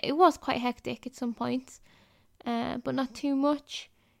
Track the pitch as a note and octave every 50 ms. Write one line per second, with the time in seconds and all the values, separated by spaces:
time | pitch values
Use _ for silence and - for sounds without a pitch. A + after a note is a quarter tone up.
0 | - - C#4 D4+ F#4 E4+ - - - - C4 - A#3+ B3 A#3+ - - - - A3+
1 | - B3+ B3+ - B3+ A#3+ A3+ - A#3+ B3 A#3+ C4 B3+ - - - - - - -
2 | - _ _ _ _ _ _ _ - - A#3+ A#3 A#3 - - B3 A#3+ C4+ B3+ C4
3 | C4+ B3+ A3+ - - C#4+ C#4 C4+ C#4 C#4+ D4+ C#4+ - - - - - - _ _
4 | _ _ _ _